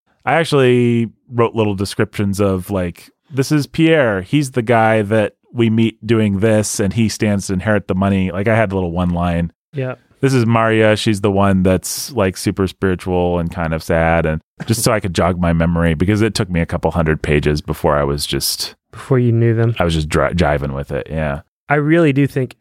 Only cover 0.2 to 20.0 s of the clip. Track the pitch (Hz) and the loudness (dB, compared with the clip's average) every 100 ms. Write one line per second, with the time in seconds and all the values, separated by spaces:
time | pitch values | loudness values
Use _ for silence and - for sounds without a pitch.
0.2 | 123 156 160 143 127 123 120 117 113 - | -2 0 2 2 4 4 2 0 -2 -8
1.2 | - 117 113 113 107 95 98 - 107 - | -6 -2 0 0 -2 -2 -4 -2 -4 -2
2.2 | 101 98 101 92 90 98 90 - - _ | -2 0 0 -2 -4 -4 -4 -8 -20 _
3.2 | _ 139 131 151 127 - 160 160 120 98 | _ -4 0 -2 0 0 2 4 2 0
4.2 | 92 143 135 127 113 113 110 110 101 110 | 0 -2 0 -2 2 2 4 2 2 0
5.2 | 101 - _ 117 117 110 113 - 110 113 | 0 -4 _ 0 2 2 0 -2 0 2
6.2 | 107 98 110 107 104 - 98 98 110 - | 2 2 2 2 0 -2 -2 0 -2 0
7.2 | 107 101 - 92 107 104 - 92 98 95 | -2 -2 -4 -4 0 -2 -2 0 0 0
8.2 | 92 90 113 110 104 95 87 85 87 87 | -2 -2 0 0 0 -2 -2 -2 -2 0
9.2 | 87 85 85 - _ 139 127 123 _ _ | -2 -2 -4 -8 _ -10 -8 -10 _ _
10.2 | 135 131 113 117 113 110 107 107 113 101 | 0 2 2 2 4 4 4 2 0 0
11.2 | 104 98 98 92 92 90 - - - 127 | 0 2 2 2 2 2 -2 -10 -6 -2
12.2 | 95 - 107 95 95 - 95 90 92 90 | -2 -2 -4 -2 -4 -2 -2 -2 -2 -2
13.2 | 87 87 85 90 82 80 - 82 82 85 | 0 -2 -4 -4 -4 -4 -2 0 2 2
14.2 | 80 78 - - - 113 131 107 95 82 | 0 -4 -8 -10 -4 -2 0 0 -2 0
15.2 | 87 87 87 82 85 85 85 78 90 104 | 0 2 0 2 2 2 0 2 0 2
16.2 | 110 - 92 85 82 85 80 87 80 76 | 0 -2 -2 -2 -2 -2 -2 0 0 0
17.2 | - 76 76 76 76 78 80 73 71 71 | 0 0 2 -2 -4 -4 0 0 0 -4
18.2 | - 69 - - - - _ - - 127 | -4 -4 -4 -6 -10 -14 _ -14 -2 0
19.2 | 120 113 117 113 117 113 87 80 | 2 2 2 2 0 0 0 0